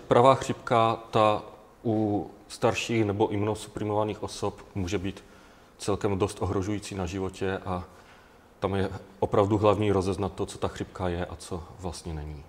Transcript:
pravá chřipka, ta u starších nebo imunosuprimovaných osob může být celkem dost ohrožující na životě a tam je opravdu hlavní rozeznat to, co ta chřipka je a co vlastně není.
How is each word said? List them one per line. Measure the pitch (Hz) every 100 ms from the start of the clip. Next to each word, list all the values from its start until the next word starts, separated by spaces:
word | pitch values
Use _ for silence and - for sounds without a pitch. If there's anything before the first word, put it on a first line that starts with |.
| -
pravá | 120 131 131
chřipka, | - 123 - 120 113 113 -
ta | 113 107 107 - - - - 120
u | 107 107 101 - - -
starších | - 120 104 - 117 104
nebo | 98 -
imunosuprimovaných | 101 107 104 - - 107 104 107 95
osob | 98 - 101 - - 104
může | 87 98
být | 95 - - - - - - -
celkem | - 98 104 98
dost | 98 -
ohrožující | 98 98 95 104 - 98
na | 87
životě | 95 95 92 95 95 95
a | 90 85 - - - - - - _
tam | 98 98
je | 92 - - -
opravdu | 104 110 101 104
hlavní | 107 98 107
rozeznat | 98 92 92 98
to, | - 98
co | -
ta | -
chřipka | - 98 - 92
je | 87 90
a | 85
co | - 90 80 -
vlastně | 90 82 85
není. | 78 76 73